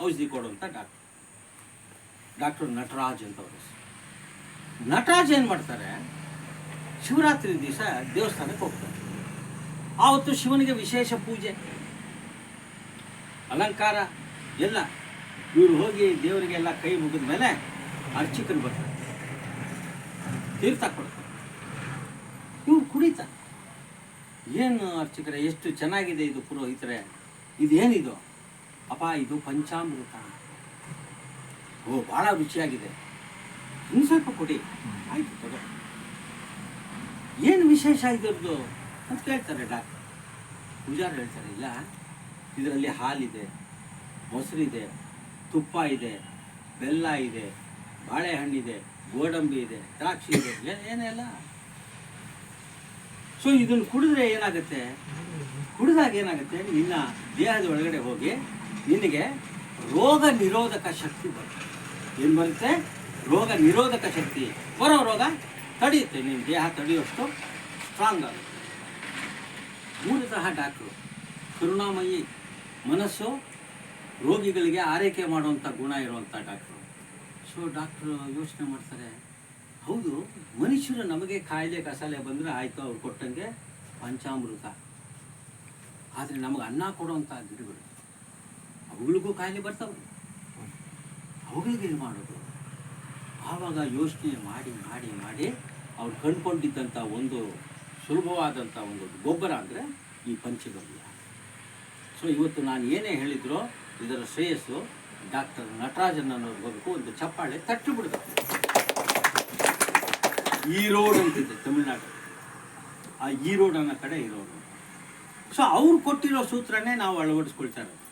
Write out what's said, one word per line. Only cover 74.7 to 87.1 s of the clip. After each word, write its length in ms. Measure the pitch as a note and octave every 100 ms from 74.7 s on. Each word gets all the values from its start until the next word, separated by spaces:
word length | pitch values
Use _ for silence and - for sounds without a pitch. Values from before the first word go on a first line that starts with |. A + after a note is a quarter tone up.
| F3+
ಆರೈಕೆ 460 | F3 F3+ G3 F#3+
ಮಾಡುವಂಥ 420 | E3+ D#3+ D3+ C#3 C3+
ಗುಣ 260 | B2 C3+
ಇರುವಂಥ 440 | C3+ B2 A#2 - -
ಡಾಕ್ಟ್ರು. 440 | - G2 - - - - - - - - -
So 240 | - E3
ಡಾಕ್ಟ್ರು 360 | C#3+ D#3 - D3+
ಯೋಚನೆ 600 | C#3+ C#3 C#3+ D#3 - C#3+
ಮಾಡ್ತಾರೆ, 600 | C3 - B2 A#2 A2 - - - - - -
"ಹೌದು, 440 | C#3+ A#3 F3 C#3 F#3+ - - A#2
ಮನುಷ್ಯರು 400 | E3 C#4 - A#3+
ನಮಗೆ 360 | F#3+ D#3+ F#3 G3
ಕಾಯಿಲೆ 440 | D3+ D#3 E3 E3+
ಕಸಾಲೆ 360 | D3 C3+ D3+ C#3
ಬಂದ್ರೆ 320 | C3 C#3 D#3+
ಆಯ್ತು, 320 | B2+ C3 -
ಅವ್ರು 180 | C3 A2+
ಕೊಟ್ಟಂಗೆ 460 | B2+ - B2+ C3 G#3+ A#3 - - - -
ಪಂಚಾಮೃತ. 760 | A#2+ B2+ C3+ C3 A#2 G#2 D3+ - - - - - - - - - - - - - - B2+
ಆದ್ರೆ 220 | C#3 C3+
ನಮಗೆ 220 | C3 C3+
ಅನ್ನ 280 | A2+ C3+ F#3+
ಕೊಡುವಂಥ 420 | - E3